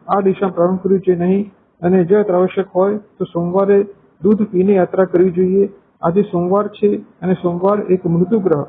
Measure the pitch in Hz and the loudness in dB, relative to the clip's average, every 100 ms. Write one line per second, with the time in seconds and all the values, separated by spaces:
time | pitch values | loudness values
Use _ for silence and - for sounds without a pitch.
0 | - 190 190 185 190 175 175 185 185 190 | -4 -2 0 0 -2 0 -2 0 0 0
1 | 185 170 180 196 214 - _ - 175 185 | 0 0 0 0 -4 -12 _ -6 0 2
2 | 170 208 202 180 185 196 190 180 196 208 | 2 2 2 0 0 -2 -4 -2 -2 -2
3 | - - 180 170 175 185 196 202 202 - | -8 -10 -8 -6 -2 0 2 2 0 -8
4 | _ _ 202 208 202 175 190 196 175 185 | _ _ 0 0 0 0 2 2 2 0
5 | 180 175 185 170 185 190 196 - _ _ | 0 2 2 0 0 2 0 -4 _ _
6 | 170 185 202 175 175 202 208 - 208 202 | -2 0 -2 -2 0 -2 -2 -2 -2 -2
7 | - _ 180 185 180 175 190 208 - 185 | -8 _ -4 -2 -4 -2 -2 -2 -2 -2
8 | 170 170 180 226 185 147 | 0 0 0 0 0 -2